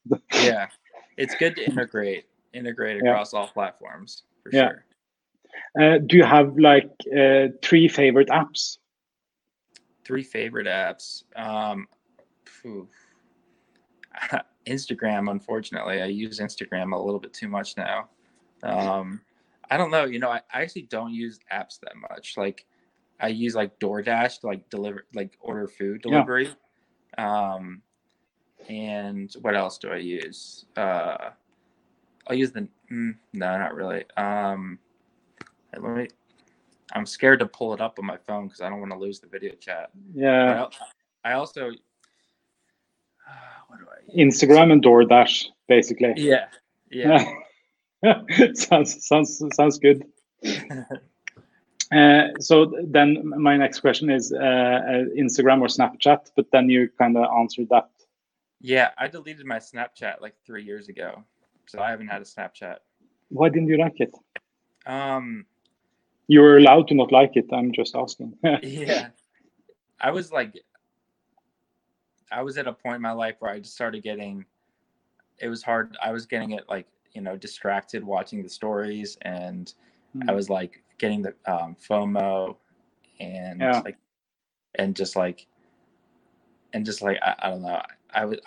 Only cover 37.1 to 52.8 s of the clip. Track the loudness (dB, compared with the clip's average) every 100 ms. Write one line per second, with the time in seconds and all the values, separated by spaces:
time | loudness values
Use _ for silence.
37.1 | 0 4 4 2 -8 -10 -8 -10 -10 -14
38.1 | -12 -10 -10 -12 -12 -12 -12 -14 -12 -12
39.1 | -14 _ -16 -14 -14 -14 -14 -14 -20 -16
40.1 | -4 0 2 2 0 -6 -14 -20 _ _
41.1 | _ -8 -6 -8 -10 -12 -14 _ _ _
42.1 | _ _ _ _ _ _ _ _ _ _
43.1 | _ -20 -20 -20 -20 _ -20 -20 -20 -4
44.1 | 4 4 6 8 10 10 8 10 10 10
45.1 | 8 6 0 -6 _ 2 4 4 0 -2
46.1 | 0 2 2 0 -16 _ _ _ -4 4
47.1 | 4 2 -8 -20 _ _ _ _ _ 2
48.1 | 2 2 4 4 2 2 2 2 -4 0
49.1 | 2 2 -4 -4 2 2 4 6 4 0
50.1 | _ _ _ -8 -8 -10 -14 -14 -16 _
51.1 | _ -20 -20 _ _ _ -12 0 6 8
52.1 | 8 4 -2 4 6 6 0